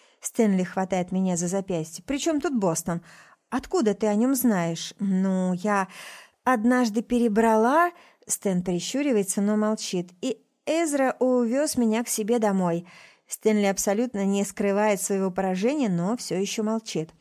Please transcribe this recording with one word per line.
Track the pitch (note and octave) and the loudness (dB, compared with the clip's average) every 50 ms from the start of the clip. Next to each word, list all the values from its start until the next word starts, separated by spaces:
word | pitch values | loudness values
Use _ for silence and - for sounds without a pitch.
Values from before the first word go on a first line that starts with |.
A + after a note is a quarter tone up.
| _ _ _ _ - | _ _ _ _ -14
Стэнли | - - - A3+ G#3+ G3 F#3 F3+ | -6 0 2 2 4 4 2 0
хватает | F3+ - G3 F#3+ F#3 G3 F#3 F3 F3+ | -2 -2 -4 -4 -2 -2 -2 -2 -2
меня | F#3 F#3 F#3+ F#3 F3+ | -2 0 0 0 0
за | E3 F3 F3 | -2 -2 -2
запястье. | F#3 G3 F#3+ - F#3 E3 D#3 - - - - | -2 -4 -4 -2 -4 -4 -4 -6 -10 -14 -8
"При | - C4+ C#4+ | -6 -6 -2
чём | - E4 D#4+ D4 | -2 0 0 0
тут | - B3+ C#4 | -2 -2 -2
Бостон? | A#3 G3 F3+ D#3+ D#3 - - E3+ F3 - - - - - - - _ _ _ | 0 0 0 0 0 -2 -4 -6 -6 -8 -12 -20 -20 -20 -20 -20 _ _ _
Откуда | - B3+ - - - F#4 C4+ G#3 G3 | -6 -6 -4 -2 -2 0 2 2 0
ты | G#3 A3 G#3+ | 0 0 0
о | G#3 | 2
нём | G#3 A#3 B3+ C#4 | 2 2 2 0
знаешь?" | B3 - B3 G#3+ F#3 E3+ E3 E3 E3 - - - - | 2 2 2 2 2 0 -2 -4 -4 -8 -12 -8 -6
"Ну, | G3+ G3 F#3+ F#3 F#3+ F#3+ F#3 F#3 F#3 F#3 F#3 | -2 -2 0 0 0 0 0 0 0 0 -2
я | F3+ F#3 G#3+ G#3 G3 F#3+ F#3+ - - - - - - - - _ _ _ | -2 -2 0 0 0 -2 -4 -8 -14 -18 -18 -20 -20 -20 -20 _ _ _
однажды | B3 B3+ A#3+ G#3 A#3+ B3+ B3+ B3 A3+ G3+ A#3 | 0 2 2 4 4 4 4 2 2 0 -2
перебрала..." | A3+ - B3 A#3+ A#3 A#3 G3+ G#3+ A3+ A3+ A3 A3 A3 A#3+ C#4 D#4+ F4 F4 F4 - - - _ _ _ | -2 0 0 2 2 2 4 4 4 6 6 6 4 4 4 4 4 2 0 -6 -18 -20 _ _ _
Стэн | - - - - G3+ F#3 F3+ F3+ | -8 -8 -4 -2 0 0 0 0
прищуривается, | F#3+ F3+ F3 F3+ - - C4 D4 D4 B3 G#3 G3 G3 - - | 0 -2 -2 -4 -4 -4 -2 0 2 2 2 0 0 -2 -2
но | G3+ G#3 G#3+ G#3+ | 0 0 0 0
молчит. | G#3+ G#3+ A3 A3 - - - F3+ F3 F3+ - _ | 0 0 -2 -4 -4 -4 -4 -4 -4 -6 -10 _
"И | - C4 - - _ _ _ _ _ | -6 -6 -6 -6 _ _ _ _ _
Эзра | - D4+ E4 E4+ D#4 C#4+ C#4 C4+ C4 - - | -2 0 0 0 0 0 0 0 0 0 0
увёз | B3 B3+ B3+ B3 A#3+ A3+ A#3 C4+ D4+ D4+ - B3 | 0 2 2 2 2 2 0 0 0 0 0 0
меня | A#3+ A3 G#3+ A3+ A#3+ | 0 2 2 0 -2
к | - | -4
себе | - - A3 G3+ A#3+ A#3+ | -4 -4 -2 0 0 2
домой". | G#3+ G#3 G3 G3 F#3 F3 E3+ E3+ F3 - - - - - _ _ _ _ | 2 2 2 2 0 0 0 -2 -4 -8 -16 -20 -20 -20 _ _ _ _
Стэнли | - - - A3 G#3+ G#3+ G3+ | -16 -2 0 2 2 4 2
абсолютно | G3 G3 G3 - G#3+ G3 G#3 B3 B3 - G3+ G3 | 2 0 0 0 0 0 0 -2 -2 -2 -2 0
не | G3 G3 G3+ G3+ | 0 0 0 -2
скрывает | G3+ - - G#3+ G3+ G3 G3+ G#3 G#3+ G#3 F#3+ | -4 -4 -2 0 0 2 2 2 2 2 0
своего | - - G3+ G3 F#3+ F#3+ | 0 -2 -2 0 0 -2
поражения, | F3+ G3+ F#3+ F#3+ F#3 F#3 G3 A#3+ D4 D#4 C4+ G#3+ | -2 -2 -2 0 0 0 0 0 0 0 0 0
но | F3+ E3+ E3+ F#3 A#3 | 0 0 0 -2 -2
всё | B3+ - - E3 F3+ | -4 -4 -4 -4 -2
ещё | G3 G3+ - - G#3+ | -2 -2 -4 -4 -2
молчит. | G#3+ A3 A3+ A3 - - E3+ D#3+ E3 - _ | -2 -2 -4 -4 -6 -6 -6 -6 -6 -10 _